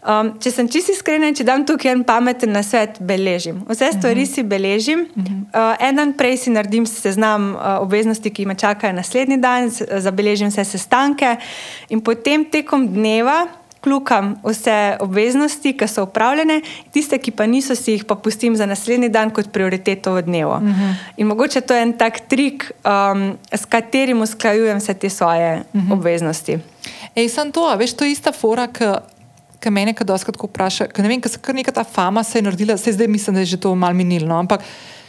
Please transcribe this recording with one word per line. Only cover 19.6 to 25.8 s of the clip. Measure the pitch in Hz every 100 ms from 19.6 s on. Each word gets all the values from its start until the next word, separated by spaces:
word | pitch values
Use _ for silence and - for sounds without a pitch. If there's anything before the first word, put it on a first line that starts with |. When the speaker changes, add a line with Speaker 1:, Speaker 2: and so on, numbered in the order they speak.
| 190 185 190 190 196
Speaker 1:
v | 185
dnevu. | 170 170 151
Speaker 2:
Mhm. | - 208 190 196 185 -
Speaker 1:
In | - 214
mogoče | 214 277 269
to | 254
je | 247
en | 233
tak | 233 226 226
trik, | - 269 277 277 - -
um, | - 202 196 196 196 - -
s | - -
katerim | 233 226 269 262 240
usklajujem | 220 220 233 208 226 202
vse | 208
te | 190 196
svoje | 190 170 170 170 160 -
Speaker 2:
Mhm. | 202